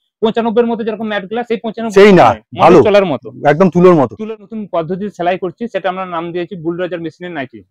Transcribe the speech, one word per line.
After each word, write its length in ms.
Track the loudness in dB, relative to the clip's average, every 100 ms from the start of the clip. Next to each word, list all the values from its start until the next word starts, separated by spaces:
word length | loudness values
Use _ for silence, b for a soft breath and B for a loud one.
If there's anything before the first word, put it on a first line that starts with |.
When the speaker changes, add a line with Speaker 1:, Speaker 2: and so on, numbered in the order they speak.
| _ -6
Speaker 1:
পঁচানব্বই 400 | -4 -2 -2 0
এর 60 | -2
মতো 140 | -2
যেরকম 240 | -6 -8 -6
ম্যাট 180 | -8 -8
গ্লাস, 200 | -8 -6
এই 100 | -6
পঁচানব্বই 300 | -8 -8 -2
Speaker 2:
সেই 180 | 4 6
না, 140 | 8 6
Speaker 1:
নয়, 120 | 2 _ 0
Speaker 2:
ভালো। 160 | 4 6
Speaker 1:
মনের 120 | 6
চলার 180 | 4 2
মতো। 220 | -2 -8 -4 0
Speaker 2:
একদম 240 | 2 2
তুলোর 260 | 4 6 6
মতো। 180 | 2 -2
Speaker 1:
তুলোর 260 | -12 -12
নতুন 180 | -14 -12 -8
পদ্ধতিতে 380 | -6 -4 -6 -8
সেলাই 280 | -6 -4 -2
করছি, 300 | -6 -8 -8
সেটা 220 | -6 -6
আমরা 160 | -6 -8
নাম 260 | -8 -8
দিয়েছি 220 | -8 -8 -10
বুলডোজার 460 | -8 -8 -8 -8
মেশিনের 300 | -10 -12 -14
নাইটি। 280 | -10 -12 -14 _